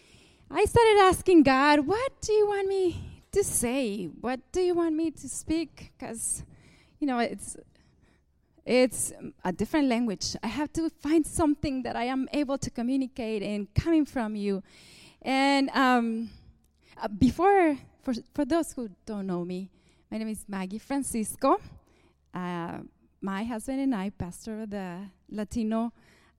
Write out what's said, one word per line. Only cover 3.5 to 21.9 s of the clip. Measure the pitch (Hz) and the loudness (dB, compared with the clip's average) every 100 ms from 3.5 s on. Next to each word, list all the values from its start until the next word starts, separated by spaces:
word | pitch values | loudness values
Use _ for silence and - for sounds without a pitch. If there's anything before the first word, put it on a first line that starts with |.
| - 240 269 233 208 170 | -2 0 0 -2 -4 -8
What | - 226 262 - | -8 -6 -6 -4
do | 359 | 0
you | 359 339 | 2 2
want | 330 | 2
me | 311 330 | 0 -2
to | - 269 | -4 -12
speak?" | - - 320 302 - - - | -10 -4 -2 -4 -10 -20 -14
'Cause, | 254 226 - - - - - _ _ _ | -12 -8 -6 -6 -10 -20 -20 _ _ _
you | 285 | -2
know, | 247 | 0
it's, | 233 196 - - - _ _ _ _ _ _ _ _ _ - | 0 -4 -12 -16 -20 _ _ _ _ _ _ _ _ _ 0
it's | 247 254 - - - - - 180 | 2 2 0 -8 -8 -14 -6 -6
a | |
different | 170 226 320 277 | -4 -2 2 2
language. | 233 240 180 - - | 2 0 -4 -6 -6
I | - | -6
have | 226 294 | -4 -4
to | 330 320 | -4 -4
find | - 285 330 - | -4 2 2 2
something | - 311 294 311 262 | 0 2 2 -2 -4
that | 240 233 | -4 -4
I | |
am | 240 262 262 | -2 -2 -2
able | 285 269 269 | -2 -2 -4
to | - | -4
communicate | - 233 269 254 - 220 220 | -4 -2 -2 -2 -6 -6 -4
and | 202 208 196 | -4 -4 -4
coming | - 330 320 | -2 2 2
from | 277 269 214 214 | 2 -2 -4 -4
you. | 202 196 - - - - - _ | -2 -2 -6 -20 -20 -20 -20 _
And, | - 269 277 277 269 | -2 2 4 2 2
um, | 240 262 247 233 226 226 - - _ _ _ _ - | 2 4 4 2 -4 -8 -12 -20 _ _ _ _ -10
uh, | 220 | -8
before, | 202 247 277 370 403 330 277 - _ | -4 -4 2 4 6 4 0 -8 _
for, | - 233 - | -8 -8 -6
for | - 269 | -6 0
those | 330 - | 0 -2
who | - 226 175 - | -8 -12 -12 -12
don't | 208 190 | -8 -4
know | 175 | -4
me, | 175 180 190 _ _ _ _ | -4 -8 -10 _ _ _ _
my | 220 | -8
name | 220 | -6
is | 214 - | -8 -8
Maggie | 190 185 214 | -8 -6 -8
Francisco. | - 277 262 233 208 - 262 392 - - _ | -4 -4 -2 -4 -4 0 2 2 -2 -20 _